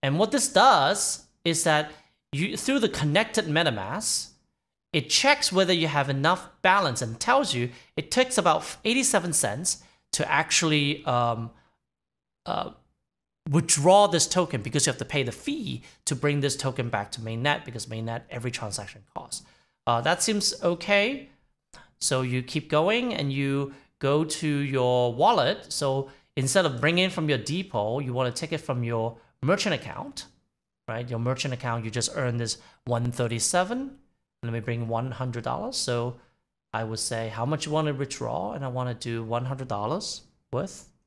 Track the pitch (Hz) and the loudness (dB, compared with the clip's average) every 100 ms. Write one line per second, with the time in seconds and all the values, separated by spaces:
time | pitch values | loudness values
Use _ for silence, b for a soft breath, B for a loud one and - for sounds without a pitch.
0 | 139 147 214 277 - - 247 202 139 202 | 0 2 2 2 2 6 8 8 6 2
1 | - - - _ 170 165 170 151 151 B | -2 -4 -10 _ -2 0 4 2 2 B
2 | B _ _ 139 185 - - 269 214 - | B _ _ -4 -2 -2 0 2 2 0
3 | 151 156 226 - 165 151 165 110 95 156 | 2 2 2 0 0 2 2 0 -4 -4
4 | - - - _ _ _ _ _ _ 175 | -2 -4 -6 _ _ _ _ _ _ -4
5 | 170 - 262 285 - 185 185 180 160 147 | 0 2 4 4 2 2 4 2 2 0
6 | 135 139 147 180 - _ 185 196 170 117 | 0 2 2 0 -2 _ 4 4 4 -2
7 | 117 113 - 262 269 123 120 B B - | -4 -4 2 4 4 0 -2 B B -8
8 | 151 - 254 254 175 156 - - 214 247 | -2 2 2 4 4 2 0 -6 0 2
9 | 254 208 175 151 113 107 180 - b b | 4 2 2 0 0 -2 -4 -4 b b
10 | _ - 139 147 160 - 165 151 143 143 | _ -4 0 2 2 2 2 2 2 -2
11 | - 123 120 113 113 - b b _ _ | 0 0 2 -2 -6 -14 b b _ _
12 | _ _ _ _ - - - - _ _ | _ _ _ _ -8 -6 -6 -10 _ _
13 | _ _ _ _ - 147 170 - 143 196 | _ _ _ _ 0 0 2 2 6 8
14 | 208 170 - 180 175 131 110 143 135 131 | 8 4 2 0 0 -2 -2 0 0 -2
15 | 120 147 - - - 302 214 123 B B | -4 -2 -2 -4 -6 -6 -6 -8 B B
16 | - 135 147 143 139 135 135 123 120 113 | -6 -2 0 2 0 -2 -4 -2 -4 -4
17 | 101 - 110 113 135 147 - 117 - 113 | -6 -8 -8 -2 0 -2 -4 -12 -10 -8
18 | 113 117 - 123 123 117 110 98 98 - | -6 -8 -8 -8 -6 -6 -8 -8 -12 -16
19 | 101 - - - b b b b - 117 | -14 -14 -10 -12 b b b b 0 2
20 | 120 180 - 208 196 - 175 175 - 202 | 2 0 2 0 0 0 0 0 2 2
21 | 208 269 - _ _ _ _ B B _ | 4 -2 -10 _ _ _ _ B B _
22 | - 131 127 127 123 156 147 151 170 226 | -2 0 0 -2 -2 -6 0 2 4 2
23 | 247 220 143 135 139 139 139 B B _ | 0 -2 -2 -2 0 0 -2 B B _
24 | 135 147 156 - 156 143 143 135 123 123 | 2 2 2 -2 0 0 0 2 4 4
25 | 123 117 175 226 131 185 - - 143 135 | 2 4 4 6 2 0 -6 -4 -2 -2
26 | 135 B B - 135 196 170 123 143 170 | -4 B B -2 2 4 4 2 2 4
27 | 185 180 156 135 - 165 190 117 104 123 | 2 0 0 0 0 -4 -4 -2 -2 -2
28 | 135 123 123 120 160 156 - 123 117 117 | -2 -2 -2 -2 -4 -6 -4 -2 -2 -2
29 | 113 117 B _ 131 196 214 151 - - | -2 -6 B _ 0 0 0 -2 -4 -12
30 | 285 277 - _ _ _ _ _ - 113 | -12 -14 -16 _ _ _ _ _ -10 -8
31 | 123 117 117 127 139 127 127 117 113 117 | -6 -4 -2 -2 -4 -4 -4 -4 -4 -4
32 | 113 - 127 120 117 - B B - 120 | -4 -2 -2 -2 -4 -6 B B -4 -2
33 | 120 120 120 117 - 175 185 247 269 269 | -2 -2 -2 0 0 2 0 -2 -6 -12
34 | _ _ _ _ 117 117 110 117 113 113 | _ _ _ _ -6 -6 -4 -4 -2 -2
35 | 127 120 127 120 123 123 220 254 - 120 | -4 -4 -6 -4 -4 -4 -4 -4 -2 -2
36 | 120 123 b b _ _ _ 113 110 110 | -2 -6 b b _ _ _ -6 -4 -4
37 | - 117 113 110 120 151 151 151 156 135 | -4 -4 -6 -4 -2 -2 -2 0 0 -2
38 | 135 - 120 131 196 143 135 123 123 123 | -6 -6 -4 -4 -4 -6 -6 -4 -4 -6
39 | 120 117 110 117 127 131 127 104 107 165 | -6 -6 -4 -4 -4 -8 -6 -4 -2 -4
40 | 214 - - _ _ 120 190 - - _ | -6 -12 -14 _ _ -6 -6 -10 -20 _